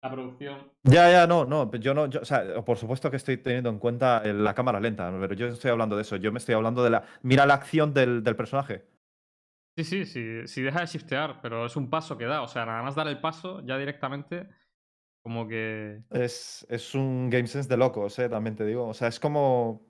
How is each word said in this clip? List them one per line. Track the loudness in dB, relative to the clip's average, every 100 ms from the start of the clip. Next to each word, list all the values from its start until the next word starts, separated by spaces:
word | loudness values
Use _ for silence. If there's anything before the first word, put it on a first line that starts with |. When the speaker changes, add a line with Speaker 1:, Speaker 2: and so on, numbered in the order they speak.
Speaker 1:
la | -8
producción. | -8 -10 -10 -12 -12 -16 _
Speaker 2:
Ya, | 6 10 10
ya, | 10 8
no, | 6 4
no, | 0 0
yo | -2 0
no, | 0 0
yo, | -2
o | 0
sea, | 0 0 -4 -2
por | -2
supuesto | -2 -4 -2
que | -4
estoy | -4 -4
teniendo | -2 -2 -2
en | -2
cuenta | -2 2 4 4 2
el, | 0
la | 0 2
cámara | 0 0
lenta, | -2 -2 -6
¿no? | -4
Pero | -4 -4
yo | -4
no |
estoy | -4 0
hablando | 0 2 -2
de |
eso, | -2 -2
yo | -2
me | -4
estoy | 0 0
hablando | 2 2
de | 4
la, | 2 0 -10
mira | 2 6 6
la |
acción | 6 4 0 2
del, | 4 2 2
del | 0 -2
personaje. | -2 -4 -4 -8 -12 _ _ _ _ _ _ _ _ -8
Speaker 1:
Sí, |
sí, | -4 -4 -6
sí, | -8 -8 -8 -10
sí | -4
deja | -2 -2
de | -4
shiftear, | -8 -6 -4 -4 -6
pero | -8 -6 -4
es | -4
un | -2
paso | -4 -4 -8
que | -4
da, | -4
o | -4
sea, | -6 -4
nada | -4
más | -4 -4
dar | -4
el | -4
paso | -6 -6 -12 -12
ya | -6 -6
directamente, | -6 -6 -8 -8 -10 -12 -12 _ _ _ _ _ _ _
como | -8 -6 -6
que | -6 -6 -6 -8 -12 -8
Speaker 2:
Es, | -4 -4 -6 -14 -18 -10
es | -10 -6
un | -4 -2 -2 0
game | 0 0
sense | -4 -2
de | 2
locos, | 2 2 -4 -2
eh, | -2
también | -2 -4 -4
te |
digo, | -4 -2 -6
o |
sea, | -2 -2
es | 0
como | -2 2 2 2 0 -4 _